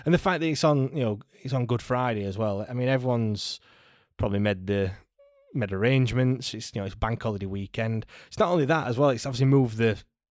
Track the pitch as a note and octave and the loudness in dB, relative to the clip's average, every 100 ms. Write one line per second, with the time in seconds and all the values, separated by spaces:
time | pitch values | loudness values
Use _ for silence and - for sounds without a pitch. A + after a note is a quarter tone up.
0 | - E3+ G3 F3 E3 D3 D#3 D3 C3 D#3 | 0 2 2 0 0 2 4 4 2 0
1 | A#2 G#2 - _ C3 C3 A#2 A#2+ - B2+ | -2 -2 -8 _ -6 -2 0 -2 0 0
2 | B2+ A2 G2+ G2 A2 G2 G#2 B2 B2 C3+ | 0 -2 -4 -2 -2 -2 -4 -2 0 0
3 | B2+ A#2+ A2+ G#2 - - - _ _ _ | 2 0 0 -2 -6 -10 -16 _ _ _
4 | _ - A2+ G2+ G#2 F#2+ F#2 G2+ F#2+ F#2+ | _ -4 -2 2 0 0 0 0 0 -4
5 | _ _ _ _ _ - G#2 F#2+ A2+ C3+ | _ _ _ _ _ -4 -4 0 2 4
6 | B2 A#2+ B2+ B2+ B2 A2 - - G2 - | 2 2 2 0 -4 -10 -10 -8 -8 -4
7 | A2 A#2 A2+ G#2 G2 G2 G2 - A2+ A2+ | -4 -4 -4 -4 -6 -6 -6 -4 -4 -4
8 | - - - - G3+ F3 C3+ D#3+ B2 A#2+ | -6 -14 -12 -2 2 2 2 0 0 2
9 | C#3+ A#2+ C#3 B2 C3+ C#3 B2 A2 A#2 G#2 | 2 2 -4 0 4 6 4 2 2 0
10 | - _ _ | -6 _ _